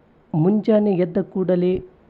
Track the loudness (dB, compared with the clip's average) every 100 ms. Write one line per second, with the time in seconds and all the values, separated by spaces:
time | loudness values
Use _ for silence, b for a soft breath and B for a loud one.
0 | b _ -6 0 2 0 2 2 2 0
1 | -2 -2 -4 -4 -2 0 0 -2 -8 _